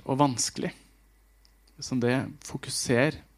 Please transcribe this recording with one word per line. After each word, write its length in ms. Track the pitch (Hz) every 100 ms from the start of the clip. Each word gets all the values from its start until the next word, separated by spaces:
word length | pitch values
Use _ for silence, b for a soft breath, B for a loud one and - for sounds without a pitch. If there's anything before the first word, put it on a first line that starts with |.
| -
og 160 | 135
vanskelig? 480 | 143 117 - - 180 b b b _ _ _ _ _ _ _ -
Som 160 | - 127
det 140 | 120 131 - - -
fokuserer 720 | - - - - 120 151 - -